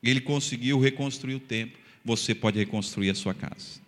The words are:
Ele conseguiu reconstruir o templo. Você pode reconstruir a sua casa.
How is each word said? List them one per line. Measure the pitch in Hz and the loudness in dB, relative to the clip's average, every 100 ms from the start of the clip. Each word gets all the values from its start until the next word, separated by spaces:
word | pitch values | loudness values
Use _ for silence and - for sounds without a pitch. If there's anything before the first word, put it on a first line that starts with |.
Ele | 120 131 | 4 2
conseguiu | 127 143 139 120 123 139 | 2 -2 -2 -2 0 4
reconstruir | 135 135 139 131 131 131 | 4 2 -4 -4 -6 -8
o | |
templo. | 131 110 113 - - - - | -4 -4 -4 -10 -20 -14 -2
Você | 113 - | 0 0
pode | 110 113 107 | 2 2 2
reconstruir | 101 110 98 - 98 | 0 0 -4 0 0
a | |
sua | 95 - | 2 -2
casa. | 92 76 - - - | -4 -8 -12 -16 -18